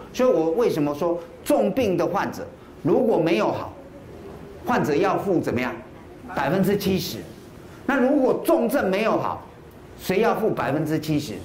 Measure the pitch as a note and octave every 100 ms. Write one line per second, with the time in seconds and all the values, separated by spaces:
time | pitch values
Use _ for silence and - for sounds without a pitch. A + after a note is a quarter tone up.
0 | - - B3+ F3 D#3+ E3 A3+ D#3 D3 D3
1 | E3+ E3+ - - - C#4 G#3 A3 A3+ F3
2 | E3+ G3 C#3 - D2+ - - - C#3+ A#3+
3 | B3+ B3 D#3+ G#3 F3+ G2+ - - - -
4 | - - - - - - - A#3 E3 D3
5 | G3 F3 F#3 E3 C3 A2 B2+ A#2 - -
6 | - - - - C#3 F#3 F#3+ G3+ F#3+ F#3
7 | - G#2+ E2+ - - - - - - C4+
8 | B3+ D4 B3+ - - E4 A#3 C#4 G3+ F#3+
9 | A3 F3 F#2+ E2 - - - - - -
10 | - F#3+ A3 F#3+ G#3 B2+ B2 D3 D#3 D#3
11 | D#3 D3+ A2 F#2+